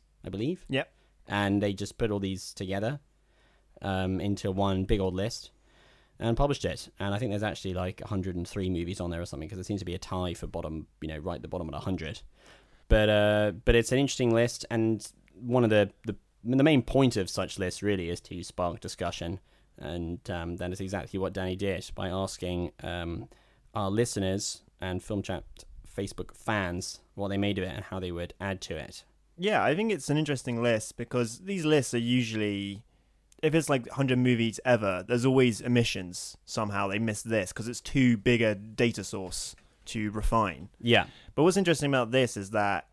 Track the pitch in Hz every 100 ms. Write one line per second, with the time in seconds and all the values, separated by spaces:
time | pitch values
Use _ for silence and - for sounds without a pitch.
0 | _ _ - 95 123 180 - 131 151 _
1 | _ _ - 101 101 101 104 98 98 -
2 | 117 101 98 95 - - 95 95 107 147
3 | - _ _ _ _ _ _ - - 95
4 | 95 92 101 101 104 95 98 95 95 107
5 | 95 92 104 - - _ _ _ _ _
6 | _ - 113 117 143 135 - 80 - -
7 | 101 101 113 101 104 82 95 90 90 90
8 | - 101 92 90 85 - 92 90 85 95
9 | 87 85 87 69 80 95 92 104 90 87
10 | - 92 90 85 85 85 82 78 78 _
11 | 78 78 82 78 - 90 82 71 98 90
12 | 78 - - _ - - _ _ - 110
13 | 107 104 104 104 107 92 - 117 113 127
14 | 139 - 123 113 120 - - 117 110 110
15 | - - _ 90 120 127 117 107 101 -
16 | - 98 _ _ 113 131 143 147 120 131
17 | 135 110 90 - 90 - 92 - 101 98
18 | 85 87 - 90 82 - 90 87 - -
19 | 87 - 85 92 - _ _ - - 87
20 | 85 87 - 87 82 87 90 92 95 98
21 | - 95 92 - 92 92 101 90 - -
22 | 98 92 95 - 90 90 87 - - 87
23 | 85 85 120 - _ _ _ 110 98 104
24 | 120 - 95 98 - - _ _ 95 92
25 | - 104 95 92 - - - - - -
26 | 98 - 95 - - 107 92 87 - -
27 | _ - 98 98 101 95 92 - 95 95
28 | 92 85 87 - 98 95 - 82 - -
29 | - _ _ - 185 196 104 156 220 185
30 | - 147 151 135 - 120 120 113 - -
31 | 120 127 117 117 185 196 156 151 123 120
32 | 117 123 117 110 107 101 101 101 - _
33 | _ _ _ _ 156 160 147 135 117 -
34 | 135 127 127 120 113 101 131 120 104 92
35 | 92 123 127 131 127 107 120 120 117 110
36 | 90 90 - - - - 107 101 101 101
37 | 113 104 - 110 90 - 110 123 - 139
38 | 127 117 110 120 113 101 110 110 120 110
39 | 98 104 92 - - - _ _ - 117
40 | 107 104 - 113 104 69 92 - 117 113
41 | - - - - 160 185 175 156 143 135
42 | 117 127 123 - 98 107 101 95 -